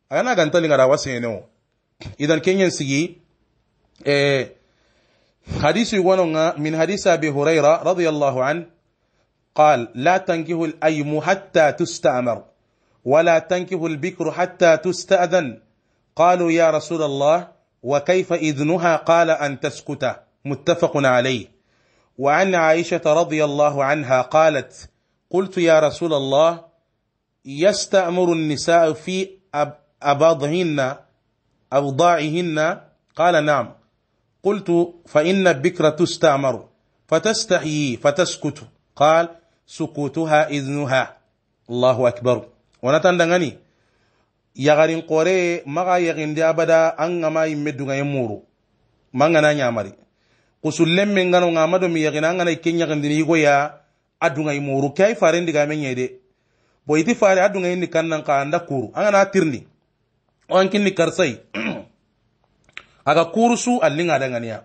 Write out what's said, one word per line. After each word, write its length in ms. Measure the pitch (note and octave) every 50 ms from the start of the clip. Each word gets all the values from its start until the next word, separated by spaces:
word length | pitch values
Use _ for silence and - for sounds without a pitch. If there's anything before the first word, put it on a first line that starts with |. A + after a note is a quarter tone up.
| _ _
Agana 260 | C3+ D#3+ G#3+ B3+ A#3+
ganta 240 | F#3 D#3+ D3+ F3 F3
linga 180 | D#3+ D#3 C#3+ C3
da 100 | C3 C3
wa 100 | C#3+ D3
sene 300 | - C#3 B2+ A#2+ A#2+ A#2
o. 160 | G#2+ F#2 - _ _ _ _ _ _ _ _ _ _ _ - A2+ - -
Idan 220 | C#3+ D3 D#3+ D#3
kenyen 280 | - F#3 F#3+ G3 F#3+ E3+
sigi, 520 | - - D3+ C3+ C#3 C#3+ E3+ F3+ - - _ _ _ _ _ _ _ _ _ _ _ _ _ _ _ _ -
eh, 420 | C#3+ C#3+ C#3+ C#3+ C#3+ C#3 C3 A#2 - - _ _ _ _ _ _ _ _ _ _ _ _ _ _ _ _ _ _ - - C3+
hadisi 380 | C#3 D3+ D#3+ G#3+ A#3 - A3+ G3
wano 280 | F3 F#3 F#3+ F#3+ F3+ D#3+
nga, 280 | D#3 D#3+ D#3+ E3+ - C#3+
min 180 | D3+ D#3 D#3+
hadisi 340 | D#3+ D#3+ E3 G#3 F#3+ - F#3+
Abi 180 | E3+ D#3 D3+ D#3
Huraira, 540 | C#3 C#3+ C#3+ D#3 E3 D#3 C#3 D3 E3 E3 -
radiyallahu 580 | D#3+ F#3+ F3 E3+ D#3+ D#3 D3 C#3+ C#3 B2+ C3
an, 240 | B2+ C#3 D#3 E3+ E3 - _ _ _ _ _ _ _ _ _ _ _ _ _ _ _ _ _
قال: 320 | - D3+ D3+ D3 B2 A#2 - -
"لا 220 | B2 C3+ E3+ F#3 F#3
تنكح 420 | F#3+ F#3 E3+ E3 D#3 D#3 F3 E3
الأيم 600 | E3+ D#3 D#3 - D3+ D#3+ D#3+ D3+ C#3+ D3 D3+ D#3
حتى 500 | D3 E3+ G3 F#3+ - - - E3+ D#3 C#3+
تستأمر، 720 | - - E3+ - - - - D#3 C3 B2+ B2 B2 A2 G#2 - _ _ _ _ _ _ _ _ _ _ _ _
ولا 340 | B2 C#3 D#3+ E3 F3 E3 D#3+
تنكح 420 | D#3+ - F#3 F3+ F3+ F3+ F#3 E3+
البكر 500 | D#3+ E3 D#3 C#3+ D3 F#3 F3+ - E3 D#3
حتى 460 | D3 E3+ F3+ F3+ F3+ - F3+ E3 D#3+ D#3
تستأذن." 840 | - F#3 F3 - - - G3 F3+ F3 E3 F3+ F3+ D#3 B2 G#2+ - _ _ _ _ _ _ _ _ _ _ _
قالوا: 360 | - E3 F3 F3+ F3+ F3 E3
"يا 200 | E3 E3+ E3 D#3+
رسول 320 | D#3 D3+ D3+ - E3+ D#3+ D#3
الله، 440 | C#3+ C#3 C#3 C#3 D3 D#3+ F3 F3 - _ _ _ _ _ _ -
وكيف 500 | B2 C#3+ C#3+ C#3+ - F#3 F#3 F#3 - F3
إذنها؟" 640 | E3 D#3+ D#3 D3 C3 D3 D#3 F3 F3+ E3+ E3+ D#3+
قال: 340 | D3+ D#3 - E3 E3+ E3+ D#3+
"أن 300 | D#3+ C#3 D3 C#3+ C3+ B2
تسكت." 560 | - C#3+ - - - - C#3+ - C3+ A#2+ G2+ - _ _ _ _ _
متفق 520 | C#3 C#3+ C#3 - F3 E3 E3+ F3 - - D3
عليه. 500 | C3+ C3 B2+ B2 B2 C3 B2+ A2+ F#2 - _ _ _ _ _ _ _ _ _ _ _ _ _ -
وعن 380 | C3 C#3+ D3 E3+ G3 F#3+ F#3
عائشة 460 | E3+ D#3+ D#3+ D#3+ E3+ E3+ - F3+ D#3+ -
رضي 380 | D#3 D3+ E3 F3 D3+ D#3 D#3 D3+
الله 400 | D3 C#3+ D3 D3 D3 C#3 C#3 C3+
عنها 380 | C3+ D3 D3+ C#3 A#2+ C3 B2+
قالت: 680 | B2 - - D#3 D#3+ D#3+ D3 C3 A#2+ - - - - - _ _ _ _ _ _ _ _
"قلت: 280 | - F3+ F#3+ F#3 F#3+ F3+
يا 220 | E3+ E3 D#3+ D#3
رسول 340 | D#3 C#3+ - - F3 E3 D#3
الله، 460 | C#3 C3+ C3+ C3+ C#3+ D#3+ E3 E3+ E3+ - _ _ _ _ _ _ _ _ _ _ _ _ _ _ _ _
يستأمر 880 | C3 C3+ C#3+ E3+ G#3 F#3+ - - - - F#3+ F3+ E3+ F3 F3+ F3+ E3+ E3+
النساء 600 | E3 D#3+ D3+ D3 - - E3+ E3+ E3+ E3 D#3+ D3+
في 360 | D#3 - F#3 F#3 F#3+ F#3+ F#3+ - _ _ _ -
أب-، 220 | D3 D3 C#3 - - _ _ _ _ -
أباضهن، 920 | C#3+ C#3+ C3+ D#3 E3 E3 C#3+ C#3+ D3 D#3+ F#3 F3+ E3 D3+ C#3 C3 B2+ C#3+ - _ _ _ _ _ _ _ _ _ _ _ _ _ _ C3
أبضاعهن؟" 1080 | C#3+ C#3+ C#3 C3+ C3 E3+ F3 F3 D#3 D3 D#3 D3+ F3 F3+ E3+ D#3 D3+ D#3 E3 - - - _ _ _ _ _ _
قال: 300 | - E3 F3+ E3+ D#3 D3
"نعم." 280 | D3+ D3 C3 A#2 - - _ _ _ _ _ _ _ _ _ _ _ _ _ -
قلت: 500 | F#3+ G#3 G3+ - F3 E3+ E3+ E3+ E3+ - - _
"فإن 420 | _ - D3+ D#3 F3 F#3+ F#3+ F#3 F3
البكر 420 | D#3+ C3+ C#3+ F3+ F3+ - D#3 D3+
تستأمر، 760 | D3+ D#3 F3 - - - E3+ D#3 C#3 C#3 C#3 C3 A#2+ G2+ - - _ _ _ _ _ _ _ _
فتستحيي، 880 | D#3+ D#3+ D#3+ A3 A3 A3 - - F3+ E3 C#3 D#3 D3+ D3+ D3 C3 A#2 A2
فتسكت." 640 | - C#3+ C#3+ F3+ F3 - - - - D3 - - - - _ _ _ _ _
قال: 340 | - C#3+ D#3 D#3+ E3 F3 E3+ - - _ _ _ _ _ _
"سكوتها 800 | - - D#3+ D3+ - D3 D3 C3+ - D#3+ D#3+ D#3 D3+ D3+ D#3 C#3+
إذنها." 680 | D3 C#3+ C3+ C3+ C#3+ C#3+ D3 B2 C3 C3 A2+ - - _ _ _ _ _ _ _ _ _ _ -
الله 380 | A#2+ B2 B2 C3 B2 A2+ B2+ A#2+
أكبر. 340 | A#2+ - A#2 B2 B2 G#2+ - - _ _ _ _ _ _ -
Wanatandangani? 760 | B2+ D3 D#3+ F#3 F3+ F3+ F3 E3+ E3 F3+ F3+ E3+ B2 G2+ - _ _ _ _ _ _ _ _ _ _ _ _ _ _ _ _ _ _ _
Yagarin 460 | - C3 D3 D3+ D3 D#3+ D#3+ D#3+ E3 E3 E3
kore, 560 | D#3 D#3 D#3+ F3+ F#3+ F#3 F3 F3 E3+ E3+ -
maga 320 | C#3 C#3+ E3+ F#3 F#3 F3+ F3+
yagindi 420 | F3 E3 D#3+ D#3 D#3 D3+ D3+ D#3
abada, 540 | D#3+ D#3+ D#3 D#3+ E3 D#3+ E3 D#3+ D#3+ D#3+ - -
an 240 | D#3 E3+ F3 F3
ga 80 | D#3+ D#3
ma 160 | D#3 D#3+ D#3+
yimme 260 | D#3+ D3+ D3 D3 D3+
dunga 240 | C#3 B2+ C#3 C3+ C3+
ye 80 | C#3 C#3
muru. 400 | C#3+ C#3+ C3+ A#2+ A2 G#2 - - _ _ _ _ _ _ _ _ _ _ _ _ _ -
Manga 280 | B2+ C#3+ E3 E3+ D#3
na 120 | D3+ D3+ D3
nyamari. 400 | D3 C3 A#2+ A#2 A2 G2+ G2 - _ _ _ _ _ _ _ _ _ _ _ _ _ -
Kusulem 460 | D#3 D3+ - E3 D#3+ E3+ F#3+ G3+ G#3
men 200 | G3+ F#3 F3+ F3+
gano 180 | F3 F3+ F3+ F3
nga 160 | E3 D#3+ D#3+ D#3+
ma 100 | F#3 F#3
do 100 | F#3 F3+
mi 120 | E3 D#3+
yagina, 280 | D3+ D3+ C#3+ D3+ D#3 D#3+
an 80 | F#3 F#3
ga 60 | F3
na 60 | E3+
ikke 200 | D#3+ D#3 - E3+ E3
nyagindini 440 | E3+ E3 D3 D#3 D3 C#3+ D3 D3+ D#3
igo 160 | D#3+ C#3+ E3+
ya, 380 | D#3+ D3+ C#3+ C#3+ C#3 C#3+ D3+ - - _ _ _ _ _ _ _ _
a 100 | D#3+ E3+
dunga 240 | C#3+ D3 D#3 D3+ C#3+
ye 60 | C#3+
muru. 340 | C#3+ C#3 C3+ C3+ C#3 C#3 -
Kya 160 | - F#3+ G#3+
i 60 | A3+
fare 260 | - F#3+ D#3+ D#3+ F3
ndiga 240 | F3 E3 D3 D3 D3 D3
men 120 | D#3 D3+
nye 160 | D3 C3 B2
de. 240 | B2+ B2+ B2 - - _ _ _ _ _ _ _ _ _ _ _ _ _
Bo 120 | C#3+ D3+ D#3
iti 180 | - A#3 A#3
fare 260 | A#3+ A3+ G3 F#3+ F#3
a 80 | F#3 G#3
dunga 180 | F#3 G3 F3+ F3
ye 80 | F3+
ni 120 | F3+ E3+ -
kan 200 | - D#3+ D#3+ E3
nan 160 | D#3+ D3+ D3+
ka 180 | - C#3+ C#3
anda 180 | C#3 D3 E3 E3+
kuru. 320 | E3+ - C#3 C3 A2+ G2+ -
An 100 | D#3 G3
ga 80 | G#3+
na 140 | G3+ G3 G3
tirni. 400 | G3 G3 G3 E3+ D#3 B2+ G#2 - _ _ _ _ _ _ _ _ _ _ _ _ _ _ _ _ -
O 80 | E3+ F#3
an 120 | F#3+ F#3
kinni 240 | G3+ G#3 G3+ F#3+ F#3
karsai. 460 | - E3 D#3+ D#3+ - F3+ C3+ A2 - - _ -
<clears throat> 1500 | G3+ A3+ A3 D#3+ - - - _ _ _ _ _ _ _ _ _ _ _ _ _ _ _ _ _ - - _ _ _ _
Aga 200 | C#3 D3+ E3 E3
kuru 320 | E3 - A3 A#3 A#3+ A#3+ -
su, 220 | - A#3+ B3 A#3
a 80 | G#3+ D3+
linga 300 | C#3 D#3 F3 E3+ D3+ C3
da 100 | C3+ C3
ganiya. 340 | B2 A#2 A#2 A2+ G#2+ G2 -